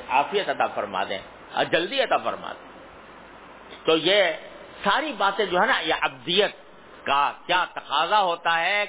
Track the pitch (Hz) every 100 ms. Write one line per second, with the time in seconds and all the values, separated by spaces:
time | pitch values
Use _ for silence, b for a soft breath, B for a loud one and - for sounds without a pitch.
0 | - 135 143 202 175 131 117 - 104 95
1 | 101 98 - - - - 135 170 185 269
2 | 220 147 113 95 90 - - - - -
3 | - - - - - - - - - 160
4 | 156 202 180 156 - - - - 202 220
5 | 302 214 202 196 202 180 226 214 160 151
6 | 156 135 123 180 190 - - - - -
7 | - 139 139 117 - 180 170 - - 139
8 | 170 214 190 170 170 165 170 202